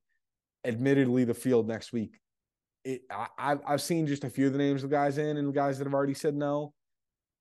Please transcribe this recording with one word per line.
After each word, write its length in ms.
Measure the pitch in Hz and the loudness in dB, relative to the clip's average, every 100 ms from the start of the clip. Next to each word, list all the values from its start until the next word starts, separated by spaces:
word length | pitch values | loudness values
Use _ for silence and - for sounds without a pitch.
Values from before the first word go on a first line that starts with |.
| _ _ _ _ _ _ | _ _ _ _ _ _
admittedly, 600 | 127 113 135 143 127 127 120 | -6 0 2 4 4 4 2
the 80 | |
field 340 | 117 131 120 110 | 0 2 2 2
next 240 | 110 - | -4 -6
week, 260 | 120 104 - _ _ _ _ _ _ 131 | -6 -6 -10 _ _ _ _ _ _ -8
it, 160 | 131 - | -8 -8
I, 160 | 98 117 - | -10 -10 -4
I've, 220 | 135 143 143 | 0 0 0
I've 140 | 143 | -2
seen 260 | - 170 151 | 0 0 0
just 160 | 143 | -2
a 60 | 135 | -4
few 180 | 135 139 | 0 2
of 60 | |
the 60 | 135 | 2
names 260 | 143 139 135 | 2 0 0
of 40 | |
guys 280 | 143 143 139 | 2 2 0
in 180 | 151 151 | -2 -2
and 180 | 143 | -2
guys 240 | 139 139 131 | 0 0 0
that 60 | |
have 100 | 139 | -2
already 200 | 139 139 | 0 0
said 220 | 135 156 143 | 0 -2 0
no. 380 | 143 147 147 _ _ _ _ _ _ _ | -2 -2 -4 _ _ _ _ _ _ _